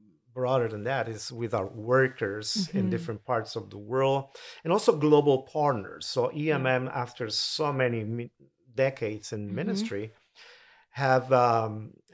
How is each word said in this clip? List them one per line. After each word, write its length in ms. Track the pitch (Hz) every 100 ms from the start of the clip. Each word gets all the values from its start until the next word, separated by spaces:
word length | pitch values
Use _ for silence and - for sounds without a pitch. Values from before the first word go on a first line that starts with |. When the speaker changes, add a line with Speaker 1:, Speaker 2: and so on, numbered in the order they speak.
| 107 _ _
Speaker 1:
broader 340 | 123 127 131 117
than 160 | 107
that, 240 | 104 131 117
is 240 | 110 -
with 220 | 117 117
our 120 | 107 98
workers 1040 | 117 107 131 135 127 104 104 104 - 185
in 100 | 196
Speaker 2:
Mm-hmm. 80 | 92
Speaker 1:
different 340 | 90 170 107
parts 320 | - 120 107 -
of 140 | 101
the 80 | 104
world, 480 | 104 127 135 135 139 - - -
and 100 | 160
also 240 | 185 226 156
global 460 | 151 147 147 135
partners. 640 | - 156 147 120 95 80 -
So 240 | - 123
E 160 | 151 151
M 160 | 147 131
M, 180 | 127
Speaker 2:
Yeah. 80 | 131 135
Speaker 1:
after 280 | 123 - 113
so 420 | - - - 151
many 320 | 135 127 117
mi-, 260 | 107 117 120 _ _ _ _
decades 580 | 117 135 135 113 107 -
in 140 | 110 104
Speaker 2:
Mm-hmm. 80 |
Speaker 1:
ministry, 580 | 95 - 95 113 101 110 - _ _ - - _ _ _
have, 420 | - 135 131 123
um, 600 | 127 120 113 110 107 110 - _